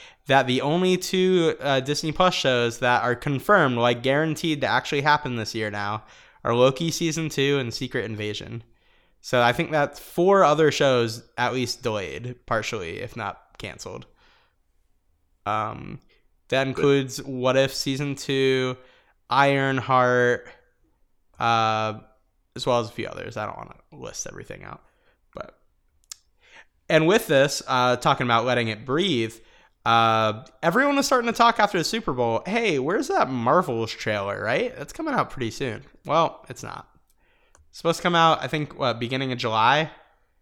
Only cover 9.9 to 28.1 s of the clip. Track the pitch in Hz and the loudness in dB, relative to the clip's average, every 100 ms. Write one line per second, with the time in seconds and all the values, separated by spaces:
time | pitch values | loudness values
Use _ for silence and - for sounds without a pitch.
9.9 | - - - 180 196 156 151 151 - 143 | -6 -8 0 4 6 6 6 4 4 4
10.9 | 127 117 110 - - 123 127 123 - 120 | 4 0 -4 -10 -4 -2 0 -4 -4 -4
11.9 | 107 87 69 - - - 113 104 113 82 | -4 -6 -8 -12 -14 -4 -4 -4 -6 -8
12.9 | 90 104 120 101 - _ - - - - | -10 -10 -8 -10 -10 _ -16 -16 -14 -14
13.9 | - - _ _ _ _ _ _ _ _ | -14 -16 _ _ _ _ _ _ _ _
14.9 | _ _ _ _ _ 101 107 107 - 139 | _ _ _ _ _ -4 -4 -4 -8 -14
15.9 | 143 _ _ _ _ _ 131 135 123 143 | -16 _ _ _ _ _ -2 -2 0 2
16.9 | 139 135 123 135 131 127 127 135 - 139 | 2 0 -8 -8 -2 2 4 2 0 -4
17.9 | 135 143 135 - 135 135 131 127 127 - | -4 -4 -6 -4 0 2 2 0 -6 -14
18.9 | _ _ _ - 127 139 139 135 135 123 | _ _ _ 0 4 4 4 0 -2 2
19.9 | 131 123 123 123 120 - - _ _ _ | 4 4 4 2 0 -6 -20 _ _ _
20.9 | _ _ _ _ - 117 113 110 110 110 | _ _ _ _ -4 0 2 2 0 -2
21.9 | 107 - _ _ _ _ - 131 120 110 | -6 -14 _ _ _ _ -6 0 0 -2
22.9 | - 104 87 90 110 104 - - - _ | -8 -10 -10 -12 -10 -10 -10 -16 -20 _
23.9 | 147 - - - - - 50 50 - _ | -18 -14 -12 -12 -14 -16 -18 -16 -18 _
24.9 | _ _ _ _ - - _ _ _ _ | _ _ _ _ -16 -16 _ _ _ _
25.9 | _ _ - _ _ _ - - _ - | _ _ -20 _ _ _ -20 -20 _ 0
26.9 | 160 160 220 226 139 139 - - 127 127 | 2 4 2 4 4 4 0 -2 0 2
27.9 | 123 160 | 2 2